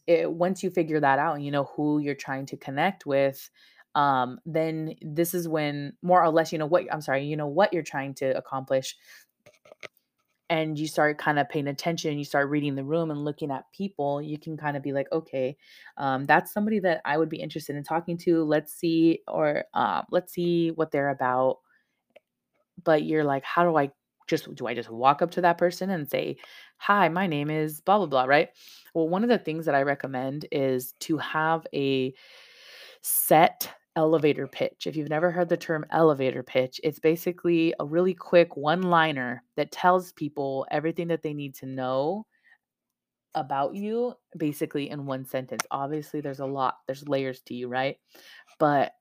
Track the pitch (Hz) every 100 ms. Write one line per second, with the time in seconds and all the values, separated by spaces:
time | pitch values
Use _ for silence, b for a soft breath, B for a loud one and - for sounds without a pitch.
0 | - 170 165 165 175 190 190 175 160 156
1 | 143 135 156 147 143 143 135 - 151 151
2 | 147 139 - 135 139 147 - 135 170 196
3 | - 139 139 135 - b b b b -
4 | 143 131 123 127 - 160 160 160 156 -
5 | 156 151 170 180 165 156 151 143 143 -
6 | 175 180 170 160 156 165 151 170 123 151
7 | 151 135 143 151 147 143 208 175 156 147
8 | 139 139 135 127 - 135 135 135 127 -
9 | B B B _ - _ - - - _
10 | _ _ _ _ _ 165 156 151 156 -
11 | 151 147 - 147 143 156 143 139 - 170
12 | 160 147 143 147 139 147 147 135 135 160
13 | 165 147 147 147 156 135 - _ 196 196
14 | 143 143 151 151 160 156 151 143 143 139
15 | 139 160 160 139 127 147 B B B -
16 | 139 131 143 151 185 - 208 220 185 165
17 | - 151 156 156 156 156 151 147 147 160
18 | 170 170 175 165 156 151 151 - 170 165
19 | 165 160 - - 151 147 - - 113 85
20 | - 180 175 - 175 170 165 160 156 151
21 | 139 135 127 127 131 - _ _ _ _
22 | _ - _ _ _ _ _ - 175 156
23 | 160 156 151 139 - - 175 160 139 -
24 | _ _ - 160 - 147 120 123 113 113
25 | 127 151 170 175 175 170 175 175 190 185
26 | 143 135 147 - B B B B - 202
27 | 170 165 196 147 147 156 156 151 - 208
28 | 170 139 127 143 - B B B B 165
29 | 160 180 240 220 - 156 160 139 139 143
30 | 139 135 135 147 - 147 135 131 127 -
31 | - 156 - 156 160 165 160 147 139 135
32 | 131 131 B B B B B B B B
33 | - - - 160 170 - - - _ -
34 | 156 160 151 139 139 - 135 - 170 151
35 | 147 151 175 175 170 170 - 160 - -
36 | 160 139 131 131 123 131 131 - 160 147
37 | 160 165 180 175 175 170 165 - 143 160
38 | 185 180 - 180 170 - 143 175 185 170
39 | 160 143 123 120 - - 147 - 180 185
40 | 180 - 147 147 139 135 - 147 156 165
41 | 170 165 160 147 143 135 131 131 127 131
42 | 143 202 220 b b b _ _ _ _
43 | _ _ _ - 139 139 143 202 208 226
44 | 240 233 _ 165 156 147 151 147 143 147
45 | 139 131 131 131 131 117 - 135 139 156
46 | 147 151 143 135 135 139 127 - - 135
47 | 147 135 135 127 - 123 123 127 135 -
48 | B B B B B B 151 143 120 -